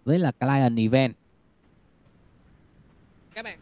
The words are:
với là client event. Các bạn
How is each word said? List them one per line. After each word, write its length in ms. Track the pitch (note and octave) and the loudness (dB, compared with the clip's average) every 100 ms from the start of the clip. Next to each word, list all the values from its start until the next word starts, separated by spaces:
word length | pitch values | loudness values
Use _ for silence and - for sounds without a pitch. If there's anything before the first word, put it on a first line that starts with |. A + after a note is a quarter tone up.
| B2+ | -2
với 140 | E3+ | 0
là 120 | D#3+ | 0
client 460 | - B2+ C#3 B2+ A#2 | -2 -2 2 2 2
event. 360 | A2 C3 C3 - _ _ _ _ _ _ _ _ _ _ _ _ _ - _ _ _ _ _ _ _ | 2 2 0 -4 _ _ _ _ _ _ _ _ _ _ _ _ _ -20 _ _ _ _ _ _ _
Các 100 | G#3+ | -16
bạn 160 | A3+ F3 | -16 -18